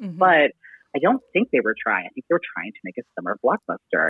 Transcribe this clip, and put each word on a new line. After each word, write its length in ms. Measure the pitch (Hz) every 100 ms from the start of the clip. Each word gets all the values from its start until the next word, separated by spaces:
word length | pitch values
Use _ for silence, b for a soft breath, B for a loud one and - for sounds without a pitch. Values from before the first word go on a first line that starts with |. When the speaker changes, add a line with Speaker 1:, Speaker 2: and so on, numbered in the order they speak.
Speaker 1:
Mm-hmm. 160 | 202 165
Speaker 2:
But 340 | 185 165 143 - B B B 135
I 40 |
don't 200 | 165 254 -
think 160 | 180 240
they 80 | 131
were 160 | 107 110
trying. 260 | - 98 87
I 40 |
think 120 | - -
they 40 |
were 80 | 170 - -
trying 160 | 85
to 80 | - 185
make 100 | -
a 60 | - -
summer 180 | 90 104
blockbuster. 640 | 127 202 - - _ 90 80